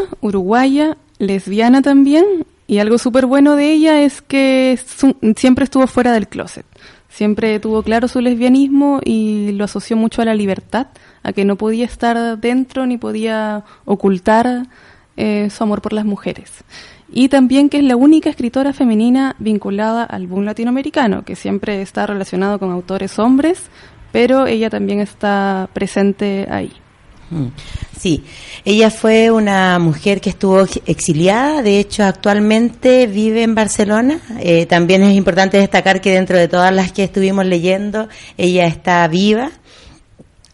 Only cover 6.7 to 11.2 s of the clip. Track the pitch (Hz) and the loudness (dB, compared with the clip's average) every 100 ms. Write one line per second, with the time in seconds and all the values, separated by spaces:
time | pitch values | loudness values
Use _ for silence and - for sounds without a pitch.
6.7 | _ - _ _ - 214 214 226 214 220 | _ -20 _ _ -4 -2 0 -2 -2 -2
7.7 | 220 202 226 247 254 247 233 247 262 277 | -4 -2 -2 -2 -2 -2 0 2 2 2
8.7 | 277 285 269 - 226 214 214 208 202 208 | 2 2 0 -2 -2 -2 -2 -4 -4 -6
9.7 | 202 - 220 220 - 226 220 202 185 - | -6 -4 -2 -2 0 -2 0 -2 -4 -6
10.7 | 220 277 - _ _ | -6 -6 -14 _ _